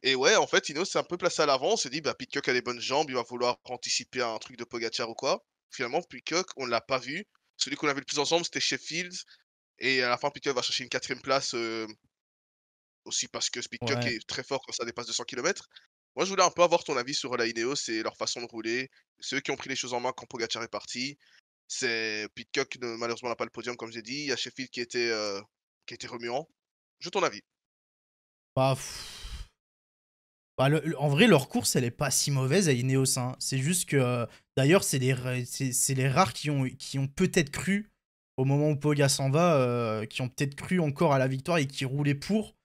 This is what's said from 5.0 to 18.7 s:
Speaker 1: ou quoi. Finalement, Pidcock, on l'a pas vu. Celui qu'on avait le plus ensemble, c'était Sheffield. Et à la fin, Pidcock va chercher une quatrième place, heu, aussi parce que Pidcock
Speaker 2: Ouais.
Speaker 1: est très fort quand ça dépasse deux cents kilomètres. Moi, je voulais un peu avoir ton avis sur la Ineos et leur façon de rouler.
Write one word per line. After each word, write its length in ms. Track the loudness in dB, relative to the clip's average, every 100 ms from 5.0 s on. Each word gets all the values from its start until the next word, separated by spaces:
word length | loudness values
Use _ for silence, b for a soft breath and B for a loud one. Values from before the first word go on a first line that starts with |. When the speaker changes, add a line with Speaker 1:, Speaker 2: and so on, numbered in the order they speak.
| -6
Speaker 1:
ou 40 |
quoi. 300 | -4 -2 -2 _ _ _
Finalement, 320 | -8 -4 -4
Pidcock, 460 | -6 -12 -4 -4 -4 -6
on 100 | -2
l'a 140 | -2
pas 180 | 0 -4
vu. 280 | -2 -10 -10 _ _ _
Celui 200 | -6 -2
qu'on 120 | 0
avait 120 | -2
le 60 | -2
plus 120 | -2
ensemble, 260 | 2 2
c'était 160 | 0 -2
Sheffield. 540 | -2 -2 -4 -8 -6 -10 -16 b _ _ _ _
Et 240 | 0 2
à 60 | 2
la 80 | 2
fin, 120 | -2
Pidcock 260 | -4 -2 0
va 60 |
chercher 220 | 0 -4
une 60 | -4
quatrième 320 | -6 -4 -8
place, 320 | 0 0 0
heu, 320 | -4 -4 -4 -8 -12 _ _ _ _ _ _ _ _ _ _
aussi 240 | -8 -6 -4
parce 220 | -4 -4
que 100 | -4 -8
Pidcock 380 | -6 -2 0 0
Speaker 2:
Ouais. 0 |
Speaker 1:
est 200 | -4 -6
très 160 | -10
fort 200 | -4 -4 -4
quand 60 |
ça 120 | -6
dépasse 220 | -6 -6 -6
deux 60 |
cents 120 | -6
kilomètres. 440 | -6 -2 -2 -2 -8 B B _ _ -4
Moi, 80 |
je 60 | -2
voulais 120 | 4
un 80 | 4
peu 120 | 6
avoir 220 | 4 4
ton 120 | 2 -2
avis 180 | -2
sur 220 | -4 -4 0
la 100 | 0
Ineos 280 | 0 -2 -2 -4
et 140 | -2
leur 140 | -4 -4
façon 240 | -6 -6
de 60 | -8
rouler. 440 | -8 -4